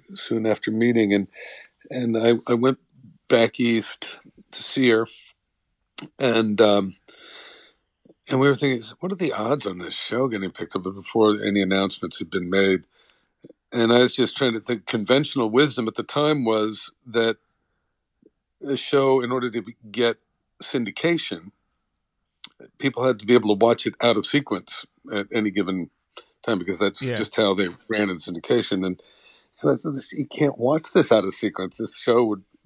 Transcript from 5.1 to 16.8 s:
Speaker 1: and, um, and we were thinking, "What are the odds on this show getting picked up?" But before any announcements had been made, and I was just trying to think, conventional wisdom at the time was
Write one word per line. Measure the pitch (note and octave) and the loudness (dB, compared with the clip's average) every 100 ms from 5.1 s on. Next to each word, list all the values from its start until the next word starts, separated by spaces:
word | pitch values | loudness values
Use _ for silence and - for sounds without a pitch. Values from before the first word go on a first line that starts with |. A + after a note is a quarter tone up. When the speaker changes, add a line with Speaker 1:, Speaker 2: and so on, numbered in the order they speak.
| - - _ _ _ _ _ _ - - - | -8 -20 _ _ _ _ _ _ -14 -12 -2
Speaker 1:
and, | C3+ A2+ A2 G#2 | 0 2 2 4
um, | G#2+ G2+ F#2+ - - - - - - - _ _ _ _ _ _ - | 6 6 0 -6 -20 -20 -20 -20 -20 -20 _ _ _ _ _ _ -4
and | C3 | 2
we | C#3 | 2
were | |
thinking, | C#3 C#3+ B2 G#2+ - | 2 0 -2 -6 -10
"What | F#3 | -8
are | F#3+ | -4
the | E3+ | -4
odds | G#2+ G#2+ C#3+ G#2 | -2 -2 -2 -2
on | F2+ | -8
this | F2 | -8
show | - - A2+ C3 | -8 -4 -2 -2
getting | G#2+ F#2+ | -2 -6
picked | - E2+ - | -8 -8 -6
up?" | |
But | F#2 | -6
before | G2 - A2+ A2 G#2 | -8 -4 2 4 4
any | G#2 G2+ | 0 0
announcements | F#2 F#2+ F#2+ - E2+ - | 2 2 0 -4 -8 -8
had | E2 | -6
been | F#2+ F2+ | -6 -2
made, | F#2+ G2 F#2 - _ _ _ _ _ - _ _ | 2 2 2 -2 _ _ _ _ _ -20 _ _
and | A#2+ A2+ | 0 4
I | A#2+ | 6
was | B2 | 4
just | - A#2 - | 2 -2 0
trying | C3 | -2
to | A2+ | -2
think, | - A#2 - | -4 -6 -4
conventional | A#2 G2+ C3 D3 C#3+ A2+ | -4 2 2 2 -2 0
wisdom | A#2 D3 B2+ A2+ | 2 2 0 -4
at | - | -6
the | |
time | G#2+ C#3+ D3+ D3 | -6 -2 0 0
was | A#2 A2 G#2+ G#2 | 0 0 0 -4